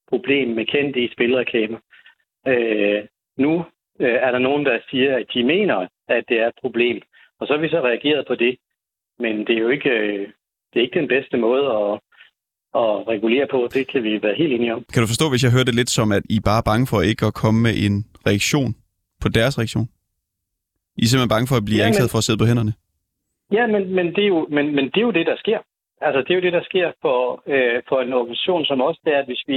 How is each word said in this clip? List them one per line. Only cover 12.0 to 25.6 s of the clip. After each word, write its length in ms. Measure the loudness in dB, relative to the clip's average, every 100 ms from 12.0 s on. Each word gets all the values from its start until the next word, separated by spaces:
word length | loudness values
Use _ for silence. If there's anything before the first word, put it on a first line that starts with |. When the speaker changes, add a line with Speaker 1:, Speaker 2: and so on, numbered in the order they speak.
| _ _ -20 _ _ _ _ -2
Speaker 1:
at 240 | 0 0 -2
regulere 400 | -2 0 0 0
på. 160 | -2 -2
Det 140 | -4 -2
kan 160 | -2
vi 200 | -2 -2
være 120 | -2 0
helt 180 | 0
enige 200 | 0 -2 -4
om. 100 | -4
Speaker 2:
Kan 80 | -2
du 60 | 0
forstå, 220 | 0 0
hvis 140 | 2
jeg 80 | 4
hørte 140 | 4 2
det 100 | 2
lidt 140 | 0
som, 220 | 0 2
at 120 | 2 0
I 100 | -2
bare 180 | 2 0
er 120 | 2
bange 160 | 0 2
for 140 | 2
ikke 240 | 2 2 -2
at 80 |
komme 260 | 0 2 2
med 120 | 2 2 0
en 100 | 0 -4 -4 0
reaktion 480 | 0 2 0 0 -6 _ _ _ -4
på 80 | 0
deres 280 | 2 0 0
reaktion? 280 | -4 -4 -6 _ _ _ _ _ _ _ _ _ _ -2
I 40 |
er 40 | 2
simpelthen 280 | 2 2 0
bange 120 | 2
for 100 | 0
at 80 | 0
blive 140 | 2
Speaker 1:
Ja, 40 | 2
Speaker 2:
anklaget 220 | 2 2
Speaker 1:
men 40 |
Speaker 2:
for 80 | 0
at 60 | 0
sidde 120 | 2
på 60 | 2
hænderne. 220 | 2 0 -4 _ _ _ _ _ _ -2 0
Speaker 1:
Ja, 100 | 2
men, 80 | 0 0 -2
men 80 | -2 0
det 80 |
er 80 | 2 2
jo, 120 | 0 -2
men, 100 | 0 0
men 100 | 0
det 120 | 0
er 100 | 0
jo 20 | 0
det, 60 | -2
der 60 | -2
sker. 220 | -2 -4